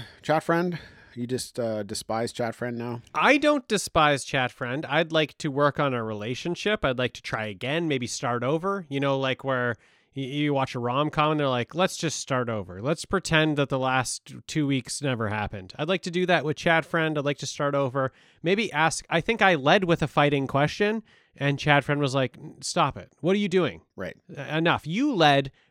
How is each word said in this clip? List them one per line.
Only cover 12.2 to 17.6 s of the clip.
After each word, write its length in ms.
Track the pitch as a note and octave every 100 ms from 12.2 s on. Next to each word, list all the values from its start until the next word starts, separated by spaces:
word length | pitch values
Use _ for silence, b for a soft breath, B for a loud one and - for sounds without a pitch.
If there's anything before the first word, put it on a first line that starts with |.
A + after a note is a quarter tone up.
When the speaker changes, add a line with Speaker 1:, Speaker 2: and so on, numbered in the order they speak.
| - C3 A#2
Speaker 2:
over. 320 | A2 F#2 F2+
Let's 240 | A#2+ E3
pretend 540 | - G3 - D#3+ D#3 C#3+
that 100 | C#3
the 100 | C3+
last 560 | B2+ C3 A#2+ - - C3 -
two 200 | D#3 C#3+
weeks 360 | C#3 - -
never 260 | C#3+ A#2+ A2
happened." 460 | G#2+ G2+ G#2 F#2+ -
I'd 100 | D#3
like 140 | F#3+
to 60 | -
do 140 | E3+
that 220 | F3+ E3+ C#3+
with 100 | D3
chat 300 | F3 D#3+ D3+
friend. 320 | E3+ D#3+ D3+
I'd 80 | C#3+
like 120 | C#3+
to 80 | C3+
start 280 | -